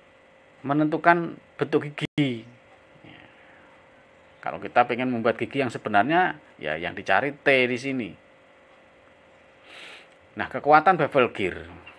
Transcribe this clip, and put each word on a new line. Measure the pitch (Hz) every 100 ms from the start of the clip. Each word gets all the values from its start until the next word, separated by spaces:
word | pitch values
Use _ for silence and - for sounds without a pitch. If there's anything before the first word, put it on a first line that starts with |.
| _ _ _ _ _ _
menentukan | 131 147 156 156 170 170 170 - - -
bentuk | 143 147 147
gigi. | 147 147 - 139 113 117 - - - _ -
Ya. | - - - - - - - - - - _ _ _ -
Kalau | - 78
kita | 98 120 120
pengen | 117 127
membuat | 120 113 110
gigi | 110 139
yang | 131
sebenarnya, | - 113 104 120 170 175 151 - -
ya | 76 78
yang | 87 92
dicari | 95 95 - 147
T | - 135 123
di | 123
sini. | 135 131 98 80 _ _ _ _ _ - _ _ - _ _ _ _ _ - - - - - _ _ -
Nah, | 104
kekuatan | 127 143 151 156 175
bevel | 139 139 117 -
gear. | 92 82 82 85 -